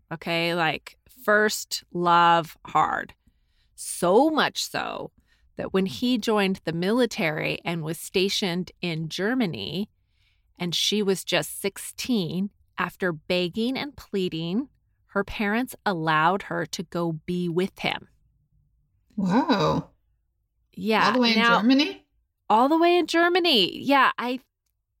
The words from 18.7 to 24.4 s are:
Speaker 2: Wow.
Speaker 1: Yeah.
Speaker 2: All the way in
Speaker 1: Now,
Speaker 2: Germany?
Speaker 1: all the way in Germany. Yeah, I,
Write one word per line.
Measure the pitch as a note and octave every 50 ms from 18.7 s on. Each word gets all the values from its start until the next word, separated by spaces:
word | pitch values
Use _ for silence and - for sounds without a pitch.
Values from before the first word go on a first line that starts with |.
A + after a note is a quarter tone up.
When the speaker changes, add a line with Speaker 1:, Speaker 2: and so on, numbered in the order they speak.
| _ _ _ _ _ _ _ _ _
Speaker 2:
Wow. | G#3+ F#3+ F3+ F#3+ B3+ D#4+ - A#3 G3 D#3 D#3 D#3 - - - _ _ _ _ _ _ _ _ _ _ _ _ _ _ _ _ _
Speaker 1:
Yeah. | - F#3 G#3+ A3 G3+ E3
Speaker 2:
All | C#3+ A#3
the | B3+
way | A#3+ A#3 A3
in | A3
Speaker 1:
Now, | A#3 A#3 A#3 F#3+
Speaker 2:
Germany? | G#3 B3 C4+ C#4 D4+ F#4+ G4 - _ _ _ _ _ _ _ _ _ -
Speaker 1:
all | G#3 A3+ B3+ C#4
the | D#4+
way | D#4+ E4+ F4 F4
in | F4+ D#4+
Germany. | D#4 - E4 E4+ F4 F4 F#4 E4+ F4 C#4+ G#3+ F3+ - - -
Yeah, | - B3 C#4 C4+ B3+ - -
I, | - A3+ B3 C4 B3+